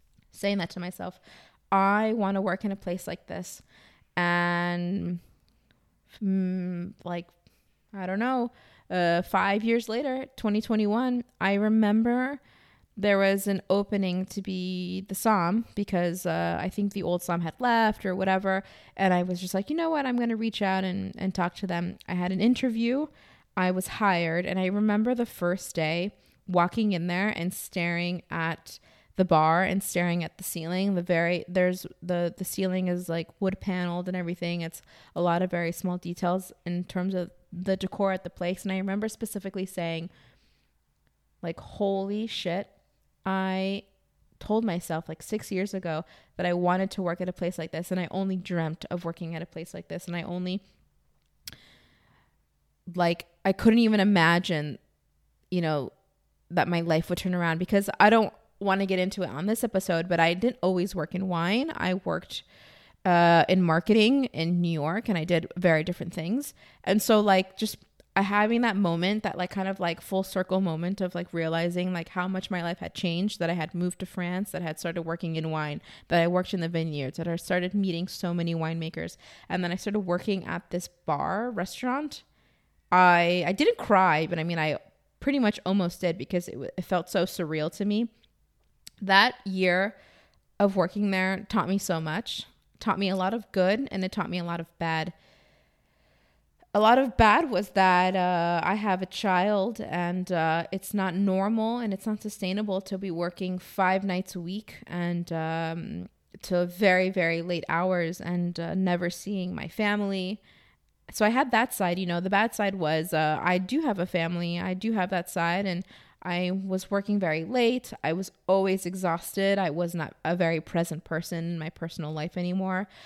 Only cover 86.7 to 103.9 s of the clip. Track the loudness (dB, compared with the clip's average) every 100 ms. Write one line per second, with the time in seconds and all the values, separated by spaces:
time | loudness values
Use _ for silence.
86.7 | -8 -2 -2 0 0 0 -2 -4 -2 -2
87.7 | -2 0 0 -2 -6 _ _ _ _ _
88.7 | _ -20 -10 4 6 6 2 -4 2 4
89.7 | 4 0 -4 -18 _ _ _ _ 0 2
90.7 | 4 2 0 0 2 0 -2 -2 -2 0
91.7 | -2 0 -2 -2 -4 -6 -10 -12 _ _
92.7 | _ -2 0 0 0 0 -2 -2 2 4
93.7 | 2 -2 -4 -4 -4 -4 -4 -4 -6 -8
94.7 | _ -2 -2 -4 -8 _ _ _ _ _
95.7 | _ _ _ _ _ _ _ _ _ _
96.7 | 4 8 8 4 6 6 6 4 -2 0
97.7 | 4 6 6 4 2 2 2 2 2 0
98.7 | 0 0 0 -2 -4 0 2 4 2 0
99.7 | -2 -6 -4 -2 -2 -2 0 2 0 -2
100.7 | -6 -4 -2 -2 0 2 2 2 0 0
101.7 | -2 -2 -4 -4 -6 -6 -6 -4 -2 -2
102.7 | -4 -4 -6 -4 -4 -4 -4 -4 -4 -6
103.7 | 0 2